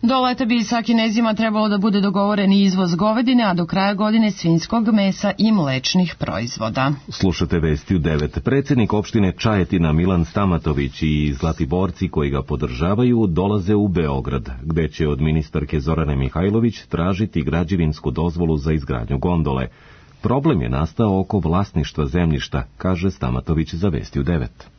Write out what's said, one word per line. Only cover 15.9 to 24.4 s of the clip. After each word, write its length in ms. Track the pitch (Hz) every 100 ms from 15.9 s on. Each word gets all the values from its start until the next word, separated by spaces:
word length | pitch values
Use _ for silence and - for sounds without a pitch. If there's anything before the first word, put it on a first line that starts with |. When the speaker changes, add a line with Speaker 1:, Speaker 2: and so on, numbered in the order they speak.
| 80 76 69
Speaker 2:
Mihajlović 680 | 67 76 95 107 117 104 -
tražiti 540 | 85 87 92 104 85
građevinsku 680 | 71 80 85 90 80 76 76
dozvolu 460 | 65 85 80 85 78
za 160 | 71
izgradnju 460 | 78 67 64 57 67
gondole. 500 | 87 87 73 65 64 - - - - -
Problem 400 | - 123 151 117
je 60 | 60
nastao 520 | 65 82 - 110 95
oko 180 | 95 104
vlasništva 680 | 76 87 101 80 71 - 71
zemljišta, 560 | 85 85 73 - 69 64 -
kaže 320 | 95 92 95
Stamatović 640 | - 65 62 - 80 78
za 140 | 82 98
Vesti 320 | 76 - 71
u 20 |
devet. 340 | 69 85